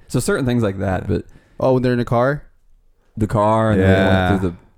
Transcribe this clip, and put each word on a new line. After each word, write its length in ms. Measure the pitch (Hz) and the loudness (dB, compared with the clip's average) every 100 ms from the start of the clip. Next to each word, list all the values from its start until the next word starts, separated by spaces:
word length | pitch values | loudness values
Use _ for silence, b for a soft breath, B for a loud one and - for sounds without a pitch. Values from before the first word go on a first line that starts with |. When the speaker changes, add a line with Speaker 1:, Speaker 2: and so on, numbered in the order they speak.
| - | -6
Speaker 1:
So 100 | 131 | -4
certain 260 | 117 202 131 | -2 -2 0
things 160 | 123 | 0
like 160 | 110 98 | -2 -2
that, 240 | 98 90 | -4 -4
Speaker 2:
Yeah. 60 | - | -2
Speaker 1:
but 180 | 87 - b b b | -4 -6 b b b
Speaker 3:
Oh, 160 | 131 | 0
when 80 | 127 | 0
they're 100 | 127 | 0
in 60 | 123 | -2
the 60 | 120 | 0
car? 380 | 120 127 147 - _ _ - _ _ _ - | 0 0 -2 -10 _ _ -20 _ _ _ -6
Speaker 1:
the 100 | 104 | -2
car 440 | 107 104 110 110 | 0 2 2 2
and 80 | 101 | 2
Speaker 3:
Yeah. 500 | 95 95 95 92 92 | 4 4 4 2 2
Speaker 1:
then 80 | 95 | 0
through 100 | 92 | -2
the, 60 | 87 - | -6 -18